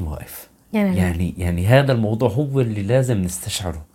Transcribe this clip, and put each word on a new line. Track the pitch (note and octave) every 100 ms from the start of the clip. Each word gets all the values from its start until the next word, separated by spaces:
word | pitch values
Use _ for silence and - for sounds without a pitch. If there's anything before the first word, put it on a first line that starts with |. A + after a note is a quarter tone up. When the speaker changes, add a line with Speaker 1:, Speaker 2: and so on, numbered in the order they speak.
| E2
Speaker 1:
واقف؟ | D2 - - - _ _
Speaker 2:
يعني | A2 C#3 F#3
Speaker 1:
يعني، | F2+ E2+ F2+ D2+
يعني | F2+ F2 F#2+
هذا | C3+ C#3
الموضوع | A#2 G#2+ A2 B2+
هو | A2 C#3+ C3+
اللي | A#2 G#2
لازم | G2 C3 B2+ G#2
نستشعره. | F2+ - - - F#2 D#2 -